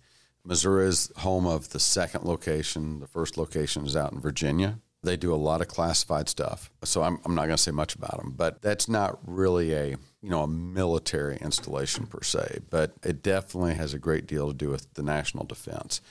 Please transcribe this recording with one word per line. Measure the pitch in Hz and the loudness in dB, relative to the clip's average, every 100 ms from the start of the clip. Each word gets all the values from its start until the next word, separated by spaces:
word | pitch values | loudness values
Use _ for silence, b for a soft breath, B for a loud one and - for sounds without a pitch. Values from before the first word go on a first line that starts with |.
| b b b b | b b b b
Missouri | 90 87 95 98 92 | -2 2 4 6 6
is | 85 - - | 4 0 -2
home | 95 92 87 | 0 2 4
of | 80 - | 2 -2
the | - | 0
second | - 98 85 - | 2 2 0 -2
location. | 85 82 - 76 76 80 78 76 | 0 0 0 0 0 -2 -4 -6
The | 69 | -6
first | 85 80 - | -4 -2 -2
location | 76 80 73 73 71 | -2 0 0 -2 -2
is | 78 | 0
out | 71 | -2
in | - | -2
Virginia. | 76 67 73 80 98 110 - _ | -4 0 2 4 2 0 -12 _
They | 85 87 | -2 0
do | 87 | 2
a | 78 | 2
lot | 76 80 | 2 2
of | 87 | 0
classified | - 85 80 - 76 76 | 0 2 2 2 0 0
stuff. | - 71 - - _ | -2 -4 -6 -12 _
So | - 90 | -2 2
I'm, | 80 82 - | 2 0 0
I'm | 82 | 0
not | |
gonna | 78 78 | 2 2
say | - | 2
much | 76 73 - | 0 -2 -4
about | - - | -8 -6
'em, | - 65 | -8 -2
but | 82 - | -2 0
that's | 104 104 - | 0 0 0
not | 110 98 - - | 2 0 -2 -6
really | 92 95 87 82 | 2 4 4 4
a, | 76 71 | 2 0
you | 65 - _ 98 | -4 -10 _ -2
know, | 85 | 0
a | 76 | 0
military | 80 90 92 90 82 - 78 71 69 | -2 -2 0 2 2 0 -2 -2 -4
installation | 73 - - 69 69 - - | -2 -2 -2 -4 -2 -2 -6
per | - | -6
se, | - - - - - | -2 -2 -2 -6 -2
but | 82 76 - | 0 0 -2
it | 90 71 | -4 -2
definitely | 98 95 - 90 87 80 | 0 0 -2 0 0 0
has | 76 71 | -2 -2
a | |
great | 82 78 - | 0 0 0
deal | 76 73 | -2 -2
to | |
do | 67 73 | -2 -2
with | 69 - | -4 -6
the | - | -6
national | 73 76 73 67 - | -2 -2 -2 -6 -8
defense. | - - - - - b | -10 -10 -10 -6 -8 b